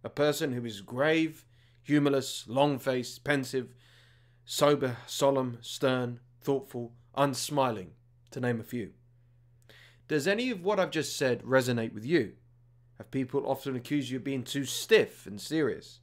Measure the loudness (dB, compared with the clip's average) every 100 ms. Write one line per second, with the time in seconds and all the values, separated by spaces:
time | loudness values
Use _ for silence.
0 | -8 0 0 2 -2 -4 -6 -10 -10 -2
1 | 2 2 0 -4 -20 _ _ _ 2 4
2 | 4 2 0 -10 -4 2 2 2 0 -2
3 | -4 -8 0 0 0 -4 -6 -16 -20 -20
4 | -20 _ _ _ -8 2 4 4 0 -4
5 | -10 2 2 4 -2 -6 -12 -2 0 0
6 | -2 -8 _ _ -2 -2 -2 -10 -10 -14
7 | _ 0 2 2 -2 2 2 0 -10 -18
8 | _ _ _ -4 -2 -2 -4 -8 -8 -14
9 | -20 _ _ _ _ _ -20 -20 -20 -20
10 | -2 0 2 0 0 -2 0 2 0 -2
11 | -4 -2 0 0 4 4 4 0 -2 -6
12 | 0 0 0 -8 _ _ _ _ _ -20
13 | -6 -4 -2 -2 -2 -4 -4 -6 -2 -2
14 | -2 -6 -4 -6 -4 -6 -4 -6 6 6
15 | 6 -4 -14 -12 -4 0 0 -2 -10 -20